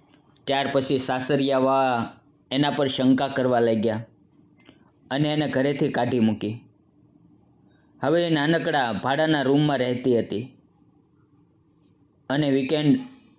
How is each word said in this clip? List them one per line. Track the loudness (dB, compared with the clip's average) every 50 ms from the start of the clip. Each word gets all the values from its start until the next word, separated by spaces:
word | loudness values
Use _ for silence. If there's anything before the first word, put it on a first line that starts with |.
| _ _ _ _ _ _ _ _ _
ત્યાર | -4 -2 -2 -2 0 0
પછી | -2 0 0 -2 -2
સાસરિયાવાળા | -2 -2 -4 -4 -2 0 0 0 0 0 0 0 2 2 2 2 2 2 0 -2 -4 -6 -8 -16 _ _ _ _ _ -6
એના | -2 0 0 0
પર | 0 0 -2
શંકા | -2 0 0 2 2 2 2 2 -2
કરવા | -2 -2 0 2 2 2
લાગ્યા | 2 2 2 2 0 -2 -2 -4 -6 -10 _ _ _ _ _ _ _ _ _ _ -20 -20 -20 _ _ _ _ _ _ -6
અને | -4 -2 -2 -2 0
એને | -2 -2 -2
ઘરેથી | 0 0 0 0 0 -2 -2 -2
કાઢી | -2 -2 -2 -2 0 0
મૂકી. | 0 0 -2 -2 -6 -8 -8 -8 -14 -20 _ _ _ _ _ _ _ _ _ _ _ _ _ _ _ _ _ _ _ _ _ _ _ _ _ -4 0
હવે | 2 2 2 2
એ | 2
નાનકડા | 0 0 2 2 0 0 0 0 0 0 0 0 -2
ભાડાના | -4 -2 -2 0 0 2 2 2 2 2
રૂમમાં | 2 2 4 2 2 2 0
રહેતી | 0 -2 -2 -2 0 2 2 2
હતી | 0 -2 -4 -8 -8 -10 -14 _ _ _ _ _ _ _ _ _ _ _ _ _ _ _ _ _ _ _ _ _ _ _ _ _ _ _ _ _ _ _ _ _ _ -4
અને | -2 -2 0 0
વીકેન્ડ | 0 0 0 0 0 2 2 4 2 2 0 -6 -20 -20 -20 -20 _